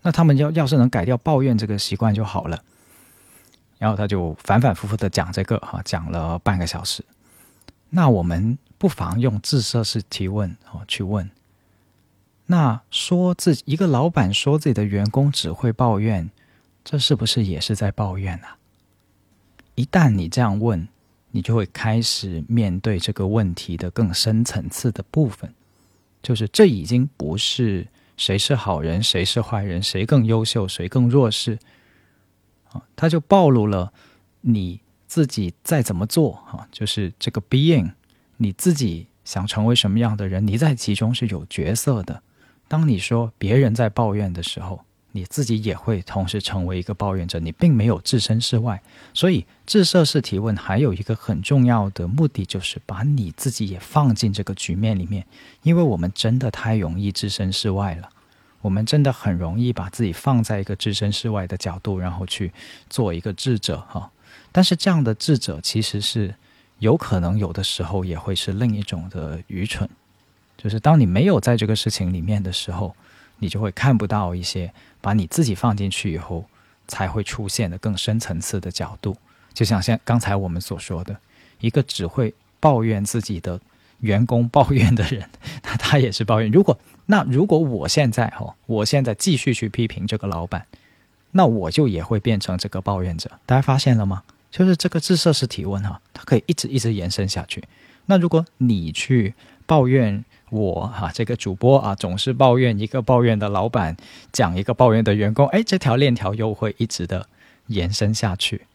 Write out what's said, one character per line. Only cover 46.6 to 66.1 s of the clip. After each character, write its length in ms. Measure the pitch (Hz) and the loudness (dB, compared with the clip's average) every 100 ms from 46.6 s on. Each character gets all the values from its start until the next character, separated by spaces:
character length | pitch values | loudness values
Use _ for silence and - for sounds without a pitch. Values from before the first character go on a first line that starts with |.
| 90 | -4
为 120 | 92 | -4
一 40 | |
个 120 | 90 | -6
抱 220 | 101 101 95 | -4 -4 -2
怨 100 | 85 | -4
者， 140 | 85 | -6
你 120 | 82 | -6
并 220 | - 170 | 2 4
没 120 | 120 113 | 4 2
有 160 | 95 | 0
置 180 | - 120 | 0 -2
身 220 | - 113 | 2 0
事 160 | - 117 | 0 -2
外。 240 | 117 101 _ - - | -2 -6 _ -20 -10
所 160 | - 185 | 0 2
以 160 | 175 - _ - | 0 -4 _ 0
自 200 | 214 170 | 2 4
设 180 | 185 | 4
式 160 | 151 151 | 4 0
提 200 | - 98 | -2 -2
问 180 | 110 98 | -2 -2
还 220 | - 98 | 0 0
有 120 | 139 | 2
一 60 | 90 | 0
个 180 | - 110 | -4 -4
很 260 | - 90 | -2 -4
重 220 | - 143 | 2 4
要 260 | 123 117 98 | 6 4 0
的 160 | 95 87 | -4 -4
目 200 | 131 151 | 0 0
的， 160 | - | 0
就 160 | 92 95 | -6 -6
是 220 | - - - | -8 -10 -10
把 180 | 95 | -4
你 280 | 135 143 92 - | 0 0 -2 -4
自 120 | 135 | -6
己 160 | - 101 | -4 -6
也 120 | 90 | -6
放 340 | - 156 143 | -2 2 2
进 200 | 107 110 | 2 0
这 100 | 101 | -2
个 100 | 101 98 | -6 -8
局 200 | - 87 | -6 -2
面 220 | 110 98 | -2 -2
里 80 | 85 | -4
面， 200 | 101 - - - _ | -6 -8 -20 -20 _
因 160 | 156 170 | 2 4
为 60 | |
我 120 | 160 90 | 4 2
们 160 | 87 | -2
真 240 | - 113 123 | -2 0 0
的 140 | 123 | 0
太 240 | - 110 110 | -4 -2 -2
容 240 | 82 87 | -2 -2
易 120 | 101 | -4
置 180 | 95 104 | -4 -6
身 240 | - 95 | -4 -4
事 160 | 95 110 | -2 -2
外 240 | 98 101 82 | -2 -4 -6
了， 140 | - _ _ _ _ _ | -14 _ _ _ _ _
我 80 | 101 | -2
们 140 | 95 110 | -2 2
真 160 | 151 | 2
的 100 | 139 | 2
很 240 | 123 107 87 | 0 -2 -2
容 200 | 85 98 | -2 -2
易 140 | 123 | -2
把 180 | 117 92 | -2 -6
自 120 | - | -4
己 80 | 107 | -4
放 320 | 82 - 123 | -2 0 0
在 160 | 110 104 | 0 -4
一 40 | |
个 120 | 95 98 | -4 -4
置 160 | 107 | -4
身 160 | 98 101 | -2 -4
事 180 | 101 117 | -4 -4
外 160 | 107 90 | -4 -6
的 80 | 92 | -8
角 240 | 101 90 | -8 -8
度， 200 | - 92 | -6 -4
然 120 | 90 | -6
后 140 | 87 95 | -6 -8
去 260 | - 90 - - - _ | -6 -6 -8 -20 -20 _
做 240 | - 107 | -2 -2
一 80 | 85 | -2
个 100 | 107 | -6
智 260 | 90 131 113 | -6 -2 -2
者 220 | - 78 - | -2 -6 -8
哈。 240 | - 98 _ _ - _ | -12 -12 _ _ -20 _
但 120 | - | 2
是 120 | 185 175 | 4 2
这 140 | 196 | 2
样 140 | 170 | 2
的 100 | 120 | 0
智 240 | 107 - 135 | -2 0 0
者 240 | - 78 | 0 -6
其 200 | - 110 | -4 -4
实 200 | 107 104 | -2 -4
是 320 | 101 | -4